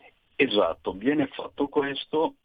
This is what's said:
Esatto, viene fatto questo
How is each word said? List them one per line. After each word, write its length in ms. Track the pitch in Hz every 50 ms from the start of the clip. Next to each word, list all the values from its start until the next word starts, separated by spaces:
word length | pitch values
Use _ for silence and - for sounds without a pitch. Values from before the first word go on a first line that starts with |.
| - - _ _ _ _ _
Esatto, 560 | - 139 127 104 104 92 82 80 - - 104
viene 340 | 90 95 107 135 151 156 139
fatto 420 | - - - - - - - 143 143
questo 680 | - 147 139 139 139 - - - - 156 160 143 - _ _